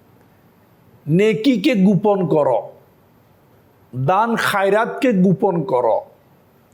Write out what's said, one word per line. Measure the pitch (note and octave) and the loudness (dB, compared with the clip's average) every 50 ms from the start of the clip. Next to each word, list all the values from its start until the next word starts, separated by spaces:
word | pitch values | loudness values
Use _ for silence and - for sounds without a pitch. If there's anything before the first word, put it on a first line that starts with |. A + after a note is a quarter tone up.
| _ _ _ _ _ _ _ _ _ _ _ _ _ _ _ _ _ _ - _ _ | _ _ _ _ _ _ _ _ _ _ _ _ _ _ _ _ _ _ -20 _ _
"নেকিকে | - D3+ F3+ G#3 A3 A3 - - C#4+ B3+ G3 F3+ D#4+ B3+ | -2 0 2 2 2 0 0 0 0 0 2 0 0 2
গোপন | G3 F#3 G3+ G3+ E3 - G#3 G3+ F#3+ F3+ | 2 4 4 2 2 2 0 0 0 0
করো, | D3 D#3 D3+ C#3+ C3 A#2+ G#2 - - - - _ _ _ _ _ _ _ _ _ _ _ _ _ _ _ _ _ _ _ _ _ _ - | 0 0 0 2 2 0 -2 -4 -8 -16 -20 _ _ _ _ _ _ _ _ _ _ _ _ _ _ _ _ _ _ _ _ _ _ -10
দান | B2+ C3 D3 F#3 G3+ A3+ A#3 A3+ | -4 -2 0 0 0 0 0 -2
খায়রাতকে | - - - - G3 G3 G3 G3 G#3+ G3 F#3+ G3 - - B3+ | -2 -2 -2 -2 0 0 0 0 -2 -4 -4 -4 -2 0 0
গোপন | A3+ F#3 F3+ G3+ F3+ - A#3 G3 F3 E3+ | 2 2 2 2 2 2 0 -2 -2 -2
করো।" | C#3 - C3 B2 B2 A2+ G#2 F#2+ - - - _ _ _ _ _ _ _ _ _ _ _ | -4 -2 -2 0 0 0 -2 -2 -4 -10 -18 _ _ _ _ _ _ _ _ _ _ _